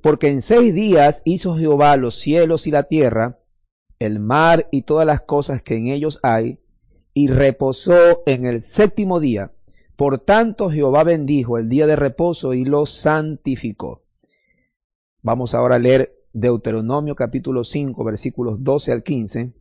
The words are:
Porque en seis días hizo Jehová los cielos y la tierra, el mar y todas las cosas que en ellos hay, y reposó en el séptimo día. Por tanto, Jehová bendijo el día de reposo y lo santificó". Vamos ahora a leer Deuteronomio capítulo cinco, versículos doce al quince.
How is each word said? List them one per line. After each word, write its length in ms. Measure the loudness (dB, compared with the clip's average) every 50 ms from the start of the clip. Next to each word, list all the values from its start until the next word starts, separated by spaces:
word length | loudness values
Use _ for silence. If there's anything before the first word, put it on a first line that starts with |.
Porque 280 | 2 2 0 2 0 0
en 120 | 0 -2
seis 320 | 0 2 4 4 4 4 2
días 480 | 0 2 4 4 6 6 4 2 0 -2
hizo 320 | -2 -2 -2 -4 -4 -2
Jehová 420 | -2 0 2 2 4 6 4 4
los 180 | 4 2 -4 -6
cielos 500 | -6 -4 0 2 2 4 2 2 -2 -2
y 60 | -2
la 140 | -2 -2 0
tierra, 520 | 0 0 2 2 2 2 0 -2 -2 -6 _ _ _ _ _ _ _ _ _ _ _ _ _
el 200 | -4 -4 -4 -4
mar 500 | -2 0 2 2 4 4 4 2 2 -2
y 120 | -4 -6 -2
todas 220 | 0 0 2 2
las 160 | 2 0 -2
cosas 400 | -2 -2 -2 -2 -2 -2 -8 -8
que 140 | -6 -6 -4
en 100 | -4 -2 -4
ellos 300 | -4 -4 -4 -6 -6 -2 -2
hay, 340 | 0 0 0 -2 -4 -8 _ _ _ _ _ _ _ _ _ _ _ _
y 140 | 0 0
reposó 960 | 2 2 2 2 2 2 0 -4 -4 -4 -4 0 4 6 8 8 6 6 4 0
en 200 | -2 -2 -2 -2
el 180 | -4 -4 -4 -6
séptimo 560 | -4 2 2 2 2 2 -2 -2 -2 -2 0
día. 320 | 0 0 -2 -2 -6 -10 -16 -20 -20 _ _ _ _ _ _
Por 240 | -2 -2 -2 -2 -2
tanto, 500 | _ 2 2 2 2 0 -2 -4 -4 -4
Jehová 340 | 0 0 0 2 4 4 4
bendijo 540 | 2 2 0 0 0 0 0 0 -2 -4
el 100 | -4 -2
día 180 | -2 0 2 2
de 120 | 2 2
reposo 560 | 2 0 -2 -2 -2 -2 -2 -2 -4 -6 -4 -4
y 100 | -2 -2
lo 220 | 0 0 0 -2
santificó". 1160 | -2 -6 -4 -2 0 0 0 -2 -6 -8 -8 _ -8 -6 -6 -6 -10 -10 -10 -12 -14 -14 _ _ _ _ _ _ _ _ _ _ _ _ _ _ _ _ _ _ _ _ _ _ _ _ _
Vamos 320 | -4 -4 -4 -2 -4 -4 -2
ahora 220 | 0 0 2 2
a 40 | 2
leer 360 | 4 4 4 2 2 -2 _ _ _ _
Deuteronomio 840 | -8 -2 0 0 0 0 -2 -4 -4 -4 -4 -4 -4 -4 -4 -6 -4
capítulo 500 | -6 -6 -6 -6 -8 -6 -4 -4 -4 -6
cinco, 400 | -6 -6 -6 -6 -6 -8 -8 -8
versículos 580 | -6 -6 -6 -8 -8 -6 -6 -6 -6 -6 -4 -2
doce 300 | -2 -2 -2 -2 -4 -4
al 100 | -4 -4
quince. 480 | -4 -4 -4 -6 -6 -8 -8 -10 -10 _ _